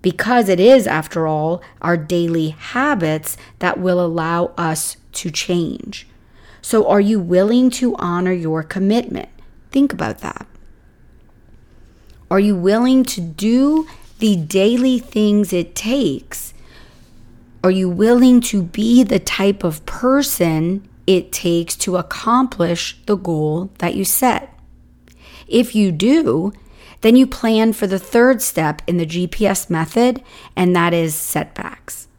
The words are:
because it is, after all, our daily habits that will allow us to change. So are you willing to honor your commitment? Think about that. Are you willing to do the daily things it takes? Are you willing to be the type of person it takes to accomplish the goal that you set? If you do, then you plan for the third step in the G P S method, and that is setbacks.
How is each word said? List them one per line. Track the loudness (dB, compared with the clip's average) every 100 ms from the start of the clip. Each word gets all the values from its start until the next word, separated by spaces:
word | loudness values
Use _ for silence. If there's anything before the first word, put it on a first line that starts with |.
because | -2 -2 0 2 2
it | 4
is, | 6 6 4
after | -4 -4 -4 -2
all, | -2 -2 -4 -10 -8
our | -4 -2
daily | -2 -2 0 -2 -4
habits | -6 -8 -4 -2 -2 -2 -4 -6 -14 -18 -6
that | -4 -2
will | 0 0
allow | 0 -2 -2 -2 -2 -4
us | -4 -4 -8 -12 _
to | -10 -8
change. | -8 -4 -2 -4 -8 -14 -18 -20 _ _ -20 -20 -18
So | -2 0 4
are | 2
you | 2 0
willing | 2 2 4 4 2
to | 2 -2 -2
honor | -4 -2 -2
your | -2 -2 -4
commitment? | -6 -2 0 0 -2 -10 -12 -20 -20 -20 -4
Think | 0 0
about | -2 -6 -6
that. | -10 -12 -18 -20 -20 -20 _ _ -20 -20 _ _ -20 -20 -20 -20 -20 _ -20 -20 -2
Are | 0
you | 2 2
willing | 2 2 4 2 2
to | -4
do | -10 -4 0 2 2 2 -2 -14 -20 -2
the | 0 0
daily | 0 2 2 2 2 0
things | -2 0 2 2 0
it | -2 -4
takes? | -8 -4 0 0 -4 -10 -16 -16 -18 -20 -20 -20 -20 -20 -20 -20 -20 -20 -2
Are | 0
you | 2 -2
willing | 2 4 6 6 6
to | 4 -4
be | -4 -4 4 4
the | 4 0
type | -2 0 0 0
of | -4 -6 -12
person | -4 0 2 0 -2 0 0 -2 -4 -8 -6 0
it | 0 0
takes | -6 -2 -2 -2 -6
to | -4 -4
accomplish | -4 -6 0 2 0 -2 -2 -2 -6 -10 -4
the | -2
goal | -2 -2 -2 -2 -6 -6
that | -4 -2
you |
set? | -4 0 0 0 -6 -20 -20 -20 -20 _ _ _ -20 -20 -2
If | 0 0 0
you | 0
do, | 2 2 2 2 0 -2 -8 -20 -20 -20 0
then | 4 6
you | 4
plan | 0 0 2 2
for | 0 -2
the | -4
third | 0 2 4 2
step | -2 -2 -4 -4 -4
in | -2
the | -2
G | -4 -6
P | -2 -2
S | -2 -4
method, | -4 -2 0 0 0 -12 -20 -14 -2
and | 0 2
that | 2
is | 0 -2
setbacks. | -4 -6 -6 -6 -10 -14 -14 -18 -20 -20